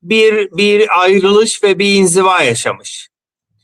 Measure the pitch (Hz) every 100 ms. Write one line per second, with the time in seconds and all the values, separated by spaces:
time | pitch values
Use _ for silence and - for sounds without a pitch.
0 | 170 220 220 214 196 165 202 208 214 175
1 | 185 190 185 208 226 - 208 185 202 196
2 | 185 175 185 180 139 117 117 98 - -
3 | - _ _ _ _ _